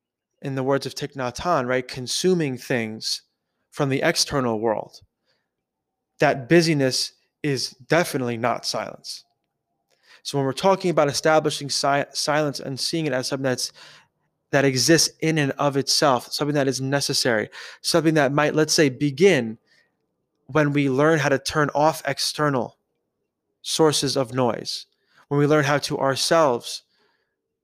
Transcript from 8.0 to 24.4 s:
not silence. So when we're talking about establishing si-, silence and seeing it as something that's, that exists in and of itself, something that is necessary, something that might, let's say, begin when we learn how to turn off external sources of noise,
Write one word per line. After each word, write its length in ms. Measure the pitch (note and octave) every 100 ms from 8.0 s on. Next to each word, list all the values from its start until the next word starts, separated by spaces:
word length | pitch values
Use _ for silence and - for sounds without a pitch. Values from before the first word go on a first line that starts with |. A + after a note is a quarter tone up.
| F3 C#3 B2 A#2
not 300 | A#2+ - -
silence. 580 | A2+ G2 - - - _ _ _ _ _ _ _ _ _ -
So 140 | - C#3
when 60 |
we're 80 | C3+
talking 380 | B2+ F#3+ F#3+ F#3
about 180 | D#3 D3
establishing 600 | - D#3+ D#3 D3+ - C#3+
si-, 340 | - C#3 C#3+ -
silence 480 | - - D3 D3+ -
and 180 | C3+ C3
seeing 280 | - E3 D#3
it 80 |
as 140 | B2+ B2
something 160 | C3+
that's, 280 | C3+ B2+ - - - - _ _ _ _ _
that 140 | C#3+ C#3
exists 420 | C3 B2 E3 - -
in 180 | D#3+ D#3+
and 140 | C#3
of 240 | - C#3+ C3+
itself, 540 | C3 - D3+ B2 -
something 220 | - D3
that 140 | D3 C3+
is 140 | B2+
necessary, 680 | C3+ C#3 - C3 C3 A2 G#2+ - - -
something 340 | - E3+ D#3+
that 160 | D#3 C3
might, 220 | D3 D3+
let's 200 | D3+ D3+
say, 160 | - D3
begin 680 | B2+ D3 C3 G3 D3+ A2+ A2+ _ _ _ _ _ _ _ _ -
when 260 | D3 D3
we 160 | C#3+ C#3
learn 280 | C3 D3+ D#3+
how 120 | C#3+
to 80 | C3
turn 320 | - D#3 C#3+
off 280 | C#3+ D3+ D3+
external 720 | C#3+ C#3 - - D3+ C3+ - - _ _ _ _ _ _ _ _
sources 520 | - - D#3 C#3+ C#3
of 200 | C#3 A#2+
noise, 500 | B2+